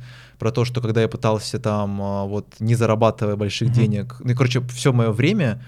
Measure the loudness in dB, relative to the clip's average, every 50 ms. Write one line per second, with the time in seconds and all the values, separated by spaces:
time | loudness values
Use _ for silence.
0 | -16 -18 -20 -20 -20 -20 -12 -4 -4 -2 0 0 0 0 -2 -2 -2 0 0 2
1 | 0 0 -2 -2 0 0 0 0 -4 -6 -8 -4 -2 -2 0 0 -2 -2 -4 -4
2 | -4 -4 -4 -4 -4 -4 -4 -6 -8 -8 -10 -4 0 0 2 2 4 2 4 4
3 | 4 2 2 2 -2 -2 0 0 -2 -2 -2 -2 0 2 2 2 2 2 0 -2
4 | -4 -8 -10 -8 -4 -2 0 2 2 2 0 -2 -4 -4 -6 0 2 2 4 4
5 | 2 2 2 2 2 2 2 2 0 0 -2 -4 -8